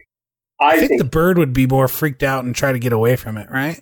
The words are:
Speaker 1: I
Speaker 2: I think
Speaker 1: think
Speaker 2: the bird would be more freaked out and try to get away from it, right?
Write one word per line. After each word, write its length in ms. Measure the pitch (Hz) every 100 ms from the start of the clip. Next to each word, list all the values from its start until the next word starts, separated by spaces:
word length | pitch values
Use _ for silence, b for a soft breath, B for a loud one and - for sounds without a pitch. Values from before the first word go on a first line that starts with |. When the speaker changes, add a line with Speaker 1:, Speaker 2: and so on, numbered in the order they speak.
| _ _ _ _ _ -
Speaker 1:
I 120 | 147
Speaker 2:
I 40 | 165
think 100 | 269
Speaker 1:
think 120 | -
Speaker 2:
the 80 | 139
bird 300 | 160 175 175
would 140 | 147
be 160 | 127 131
more 180 | 135 131
freaked 380 | - 156 135
out 200 | 139 135
and 120 | 123 120
try 160 | 139
to 60 | 127
get 120 | 120
away 220 | 113 113
from 220 | 127 117 110
it, 100 | 101
right? 280 | 131 143 -